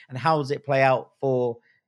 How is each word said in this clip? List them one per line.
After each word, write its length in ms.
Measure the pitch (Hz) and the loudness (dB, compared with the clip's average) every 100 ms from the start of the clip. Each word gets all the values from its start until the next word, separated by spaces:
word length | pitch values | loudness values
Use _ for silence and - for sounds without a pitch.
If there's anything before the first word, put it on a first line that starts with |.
| - | -16
and 80 | 127 | -4
how 220 | 160 156 | 0 0
does 120 | 135 | -2
it 140 | 135 | -6
play 180 | - 135 | -2 2
out 280 | 135 123 - _ | 4 2 -2 _
for 380 | 135 127 123 117 _ _ | -2 0 -2 -4 _ _